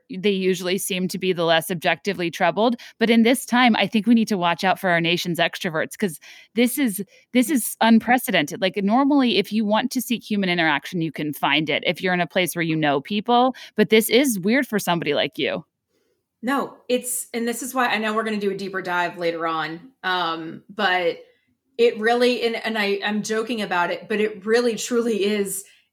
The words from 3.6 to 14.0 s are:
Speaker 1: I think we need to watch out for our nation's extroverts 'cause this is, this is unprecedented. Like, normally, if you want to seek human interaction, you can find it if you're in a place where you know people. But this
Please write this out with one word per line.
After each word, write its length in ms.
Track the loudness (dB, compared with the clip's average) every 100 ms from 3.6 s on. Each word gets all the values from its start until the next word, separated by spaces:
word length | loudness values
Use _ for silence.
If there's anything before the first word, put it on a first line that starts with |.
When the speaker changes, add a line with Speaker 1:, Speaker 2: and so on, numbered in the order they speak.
| 4
Speaker 1:
I 140 | 4 0
think 180 | 0 4
we 80 |
need 140 | 4 2
to 100 | 0
watch 240 | 0 0
out 160 | 0 0
for 120 | 2
our 100 | 2
nation's 400 | 2 0 -2 0
extroverts 580 | -2 -2 -4 -4 -6 -4
'cause 220 | -4 -4 -18 -20 -6
this 240 | 0 0 2
is, 240 | -2 -2 -10 _ _
this 180 | 0 2
is 260 | 0 -2 0
unprecedented. 800 | 4 6 4 0 2 0 0 -2
Like, 160 | -2 0
normally, 640 | 0 2 4 4 4 2
if 140 | 0
you 120 | -2
want 260 | 0 0 0
to 100 | -4
seek 220 | -4 -6
human 260 | -2 -2 0
interaction, 500 | 0 2 0 -2 -4
you 80 | -4
can 220 | -4 -6
find 360 | -2 2 2 2
it 140 | 0
if 160 | -2 -2
you're 140 | -2
in 60 | -2
a 80 | 0
place 260 | 0 -2
where 80 | -2
you 140 | -2 0
know 240 | 2 0
people. 560 | -2 -4 2 4 4 0 -6
But 140 | 0 4
this 200 | 4